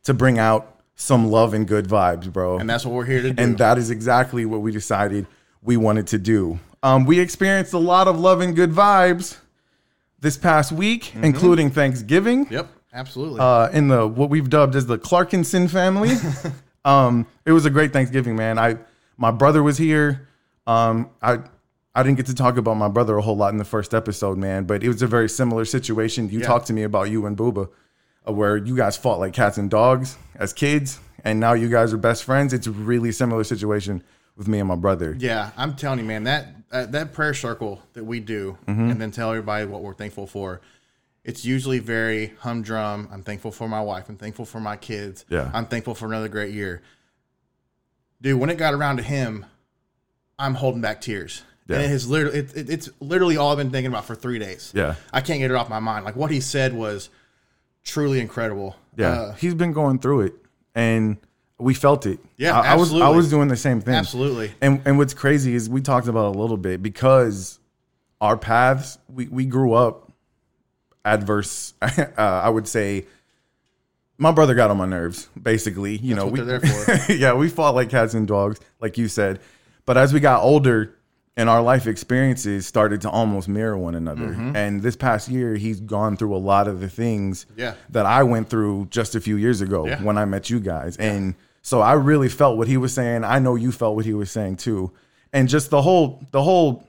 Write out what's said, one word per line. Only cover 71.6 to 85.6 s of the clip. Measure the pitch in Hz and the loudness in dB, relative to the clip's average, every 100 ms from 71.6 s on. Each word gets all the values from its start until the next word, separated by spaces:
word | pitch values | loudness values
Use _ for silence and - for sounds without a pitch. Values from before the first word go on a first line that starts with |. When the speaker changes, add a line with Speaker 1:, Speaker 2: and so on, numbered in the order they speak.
| - _ | -14 _
Speaker 1:
<laughs> | 113 135 | -2 -2
Uh, | 143 - 104 92 | -2 0 0 2
I | 101 | 0
would | 110 107 | 0 -2
say | 113 101 98 - _ _ _ _ _ _ _ _ _ _ _ | -2 -2 -4 -8 _ _ _ _ _ _ _ _ _ _ _
my | 156 | 2
brother | 160 147 | 6 4
got | 123 110 | 6 4
on | 101 | 2
my | 92 | -2
nerves, | 90 85 87 - - | -4 -6 -8 -18 -8
basically. | 117 113 107 92 101 104 | -2 -2 -2 -6 -6 -6
You | 123 104 | -4 -2
Speaker 2:
That's | |
Speaker 1:
know, | 98 | -2
Speaker 2:
what | |
Speaker 1:
we, | 131 | -4
Speaker 2:
they're | 120 123 | -4 -2
there | 147 131 - 175 | 0 0 0 0
for. | - | 0
Speaker 1:
<laughs> | |
yeah, | 156 131 | 2 4
we | 123 156 | 4 0
fought | - 147 123 | 2 2 2
like | 117 | 0
cats | 127 113 | 0 0
and | 113 104 | -2 0
dogs, | 101 101 107 _ _ | 0 0 -4 _ _
like | 113 - | -8 -4
you | 113 | -4
said. | - 101 95 _ _ _ _ - | -2 -2 -2 _ _ _ _ 0
But | 127 | 4
as | 135 | 4
we | 147 | 4
got | 143 120 | 4 4
older | 117 147 135 113 110 _ _ _ _ - | 6 4 4 2 -2 _ _ _ _ -2
and | 113 | 4
our | 117 | 4
life | 117 131 123 | 4 2 2
experiences | 107 - 123 135 127 101 98 92 | -6 -2 0 2 0 -4 -4 -2
started | 113 107 101 | 0 2 0
to | 104 | -2
almost | 92 110 98 92 | 0 0 -2 -4
mirror | 101 110 101 | -4 -4 -4
one | 87 85 | -6 -6
another. | 82 78 76 | -6 -6 -8
Speaker 2:
Mm-hmm. | 95 120 104 | -6 -6 -4
Speaker 1:
And | 101 101 | -2 -2
this | 113 117 | -4 -2
past | 131 107 123 | -2 -2 -2
year, | 127 120 | -4 -2
he's | 107 | -2